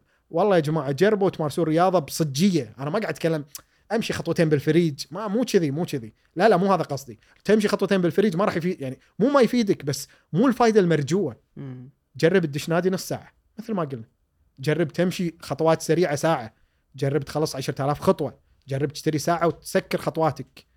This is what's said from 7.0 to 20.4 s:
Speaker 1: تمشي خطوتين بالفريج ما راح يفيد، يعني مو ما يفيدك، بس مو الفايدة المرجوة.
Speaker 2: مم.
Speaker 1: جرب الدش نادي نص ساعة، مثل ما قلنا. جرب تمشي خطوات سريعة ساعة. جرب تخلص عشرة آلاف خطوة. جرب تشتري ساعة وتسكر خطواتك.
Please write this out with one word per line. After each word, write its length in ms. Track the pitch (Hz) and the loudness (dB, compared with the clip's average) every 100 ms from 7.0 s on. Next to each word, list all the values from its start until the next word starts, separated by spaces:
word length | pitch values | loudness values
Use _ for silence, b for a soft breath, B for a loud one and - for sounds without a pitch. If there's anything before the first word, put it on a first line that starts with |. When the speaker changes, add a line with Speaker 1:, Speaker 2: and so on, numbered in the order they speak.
| - 110 b b | -10 -18 b b
Speaker 1:
تمشي 240 | - 220 202 | 0 2 2
خطوتين 320 | 202 190 196 | 0 2 2
بالفريج 360 | 175 160 202 165 | 2 2 2 2
ما 80 | |
راح 120 | 202 180 | -2 -2
يفيد، 240 | 170 185 | -4 -4
يعني 180 | 135 131 b - | -8 -10 b 0
مو 100 | 233 | 4
ما 120 | 285 | 6
يفيدك، 440 | 220 247 208 165 | 4 4 0 0
بس 240 | 139 131 - b b | -2 -6 -10 b b
مو 160 | 160 262 | 2 2
الفايدة 320 | 226 233 214 | 4 4 4
المرجوة. 560 | 180 156 139 180 160 113 _ - | 4 2 0 -2 -2 -6 _ -16
Speaker 2:
مم. 340 | 139 127 127 _ _ 131 | -14 -14 -18 _ _ 0
Speaker 1:
جرب 280 | 160 190 | 2 2
الدش 240 | 165 139 - | 0 -4 -2
نادي 220 | 165 185 | 0 0
نص 180 | 185 - | -2 -6
ساعة، 240 | 127 - _ _ - | -10 -12 _ _ -18
مثل 160 | 214 | -8
ما 100 | 208 | -6
قلنا. 200 | 151 127 110 _ _ _ _ - | -6 -8 -14 _ _ _ _ -8
جرب 300 | 135 151 160 | -2 -2 -2
تمشي 460 | - 180 - 175 - | 0 -2 -2 -6 -6
خطوات 420 | - - 160 160 | -10 0 2 2
سريعة 320 | - 160 175 | 2 0 0
ساعة. 400 | 147 160 156 110 - _ _ _ 131 | 0 0 -2 -4 -16 _ _ _ -6
جرب 260 | 135 147 | -2 -2
تخلص 340 | 135 151 156 139 | -4 -4 -4 -4
عشرة 280 | 143 139 | -8 -4
آلاف 160 | 139 147 | -4 0
خطوة. 380 | - 185 139 - _ _ - | 0 0 -4 -8 _ _ -10
جرب 240 | 135 143 | -4 -4
تشتري 260 | - 165 151 | -4 -4 -2
ساعة 280 | 185 170 165 | -2 0 0
وتسكر 520 | 151 - 190 - 175 | -2 -4 -4 -2 -4
خطواتك. 680 | - 160 160 143 | -4 -2 -2 -2